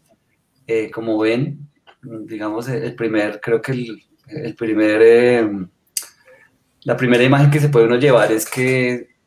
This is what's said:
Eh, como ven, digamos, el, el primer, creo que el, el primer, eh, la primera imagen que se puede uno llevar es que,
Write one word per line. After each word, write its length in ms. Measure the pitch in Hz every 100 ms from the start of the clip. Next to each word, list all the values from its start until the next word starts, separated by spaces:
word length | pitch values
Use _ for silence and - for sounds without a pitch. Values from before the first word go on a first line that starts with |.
| _ _ _ _ _ _ -
Eh, 240 | 113 107
como 260 | - 113 110
ven, 500 | 110 120 147 - - _ _ _
digamos, 680 | 120 110 104 110 107 113 127
el, 140 | 117
el 120 | 120 -
primer, 460 | 117 110 104 -
creo 200 | - 113
que 100 | -
el, 320 | 127 117 104 _ _ _
el 280 | 147 117 -
primer, 460 | 113 107 107 107
eh, 480 | 113 117 123 120 107 101 87 _ _ - - _ _ _ _ _ _ _
la 120 | - 123
primera 280 | 123 120
imagen 280 | 131 139 143
que 80 | 147
se 100 | 147
puede 160 | 123 113
uno 120 | 123
llevar 340 | 143 117 107
es 180 | 110 -
que, 680 | 131 127 131 123 120 - _